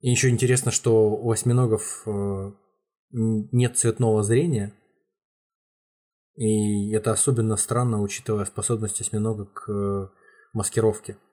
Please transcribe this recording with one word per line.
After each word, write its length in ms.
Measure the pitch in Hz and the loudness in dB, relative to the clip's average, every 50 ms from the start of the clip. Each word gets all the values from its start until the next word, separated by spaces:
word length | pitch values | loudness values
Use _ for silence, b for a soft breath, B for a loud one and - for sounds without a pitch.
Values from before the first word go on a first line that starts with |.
| - | 2
И 60 | 127 | 2
еще 180 | - - - 131 | 2 4 4 2
интересно, 420 | 120 113 - 123 127 123 - 120 | 2 2 2 2 2 2 0 -2
что 400 | - - - 120 113 110 110 107 | -2 0 2 4 6 6 6 4
у 200 | 104 107 117 120 113 | 2 0 0 0 -2
осьминогов, 720 | 107 - 123 120 123 127 117 110 104 - - - - - | 0 2 2 2 4 4 2 2 0 -2 -6 -12 -10 -8
э, 40 | 110 | -6
н-, 440 | 104 101 101 101 98 95 95 98 101 _ _ _ _ _ _ _ _ _ _ _ - 120 110 113 110 110 104 - - | -4 -2 -2 -2 -4 -4 -6 -10 -12 _ _ _ _ _ _ _ _ _ _ _ -4 -2 0 0 0 0 -2 0 2
нет 240 | 123 123 120 - | 2 2 2 0
цветного 460 | - - 117 110 - 123 113 110 107 104 | 0 0 0 0 2 2 2 2 2 2
зрения. 500 | 101 113 123 160 175 147 110 101 101 - _ _ _ _ _ _ _ _ _ _ _ _ _ _ _ _ _ _ _ _ _ _ _ _ _ _ _ _ _ _ _ _ | 2 2 2 2 2 0 -2 -2 -4 -8 _ _ _ _ _ _ _ _ _ _ _ _ _ _ _ _ _ _ _ _ _ _ _ _ _ _ _ _ _ _ _ _
И 560 | - - 107 107 107 107 104 104 101 101 104 107 | -4 0 0 2 2 2 0 0 -2 -2 -2 -2
это 180 | 110 107 117 | -2 0 0
особенно 460 | 110 - - - 131 113 110 110 107 | 0 0 0 0 0 0 0 0 0
странно, 440 | 101 - - 117 120 123 123 113 104 | -2 -2 -2 -2 -2 0 0 0 -2
учитывая 440 | 104 101 - - - - 107 104 101 | -2 -4 -6 -8 -6 -4 -4 -4 -4
способность 560 | - - - 101 - 120 107 110 104 - - | -6 -6 -8 -4 -2 -2 -2 -2 -6 -6 -6
осьминога 440 | - - - 107 104 110 113 101 101 | -6 -4 -4 -2 -2 -2 -2 -4 -8
к, 220 | - _ - - - | -12 _ -18 -10 -6
э, 380 | 107 101 101 98 98 98 95 95 b b b b b b b b b | -4 -4 -2 -2 -2 -4 -6 -8 b b b b b b b b b
маскировке. 600 | 110 101 - - - 110 110 104 - - - 104 - _ _ | -4 -4 -2 -2 2 2 2 0 0 -8 -16 -18 -18 _ _